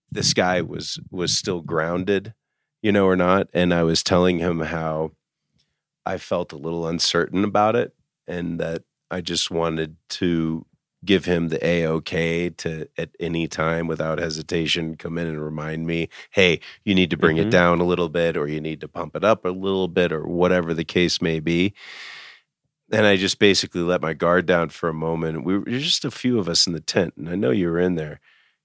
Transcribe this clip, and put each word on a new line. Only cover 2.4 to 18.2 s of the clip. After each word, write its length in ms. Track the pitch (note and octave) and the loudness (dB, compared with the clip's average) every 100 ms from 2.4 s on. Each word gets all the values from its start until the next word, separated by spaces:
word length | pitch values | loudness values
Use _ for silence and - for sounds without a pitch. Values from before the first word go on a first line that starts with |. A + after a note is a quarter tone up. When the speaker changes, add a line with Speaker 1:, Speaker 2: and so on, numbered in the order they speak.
| _ _ _ _ | _ _ _ _
Speaker 1:
you 100 | G#2+ | 0
know, 140 | G2+ F#2+ | 4 4
or 100 | F2+ | 4
not. 320 | F2+ F#2+ - | 4 4 2
And 200 | E2 F2+ | 0 2
I 100 | F2 | 4
was 200 | E2 E2 | 2 2
telling 360 | - F2+ F#2 F2 | 2 4 4 2
him 220 | F2 E2 | 0 -2
how 500 | D#2+ E2 D#2+ D#2 D#2+ _ _ _ _ _ _ _ _ _ F2+ | -4 -4 -4 -4 -6 _ _ _ _ _ _ _ _ _ -8
I 120 | F#2 | -8
felt 360 | - F2+ F2 | -4 -4 -4
a 40 | D2+ | -8
little 300 | D#2 E2+ E2 | -6 -4 -4
uncertain 560 | E2+ - E2+ - F#2 | -2 0 0 0 -2
about 320 | G#2 G#2 G#2+ A#2 | 0 2 2 2
it 180 | - _ _ _ - | -2 _ _ _ -10
and 320 | F2 E2+ E2 | -8 -6 -4
that 240 | E2 E2 _ _ - | -4 -6 _ _ -10
I 100 | F2+ | -8
just 300 | E2+ E2 - | -4 -4 -2
wanted 460 | E2+ E2 D#2+ D#2 D#2+ - | -2 -2 -2 -6 -8 -14
to 560 | - F2+ E2+ D#2+ D#2+ - _ _ _ | -4 0 0 0 -4 -8 _ _ _
give 220 | F2+ F#2+ - | 2 2 4
him 240 | E2+ E2 | 0 0
the 140 | D#2 | -2
A-okay 840 | E2 E2+ E2 D#2+ - D#2+ E2 E2 F2 | 0 0 0 -2 -2 -2 0 0 -2
to, 380 | E2 E2+ D#2+ D2+ - | -4 -8 -8 -10 -10
at 120 | E2 - | -10 -6
any 280 | E2+ E2 D#2+ | -4 -2 -4
time, 380 | - D#2+ E2 E2 | -2 -2 0 -2
without 320 | D#2 D#2+ D#2+ | -4 -4 -2
hesitation, 800 | E2 D#2 D2+ E2+ D#2 E2+ D#2+ D#2 | -4 -6 -4 -4 -2 -2 -4 -8
come 220 | E2 E2 | -8 -6
in 80 | E2 | -6
and 120 | D#2 | -6
remind 420 | D2+ D#2 D#2 D#2+ E2 | -6 -6 -6 -6 -2
me, 240 | E2 E2 - - | -2 -4 -8 -4
"Hey, 280 | - F2+ D#2 - - | 4 4 4 -4 -8
you 120 | G#2+ F#2+ | 2 4
need 160 | E2+ | 4
to 60 | E2 | 4
bring 200 | E2 D#2+ | 4 4
Speaker 2:
Mm-hmm. 100 | G#2 | 4
Speaker 1:
it 20 | |
down 280 | F#2 F2 F2 | 6 6 4
a 40 | F2 | 2
little 240 | F2 E2+ | 0 0
bit, 260 | E2+ | 0